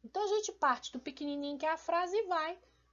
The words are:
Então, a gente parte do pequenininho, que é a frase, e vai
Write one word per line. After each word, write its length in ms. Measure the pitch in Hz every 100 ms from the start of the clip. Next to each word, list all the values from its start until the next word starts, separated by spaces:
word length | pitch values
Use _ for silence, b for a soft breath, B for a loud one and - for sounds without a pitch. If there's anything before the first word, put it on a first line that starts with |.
Então, 200 | 226 381
a 40 | 415
gente 240 | 427 427
parte 400 | - 285 240 -
do 80 | 254
pequenininho, 580 | 285 269 294 285 285 285
que 80 | 311
é 60 |
a 60 | 320
frase, 380 | - 339 359 403
e 120 | 392
vai 320 | 339 311 359 b b b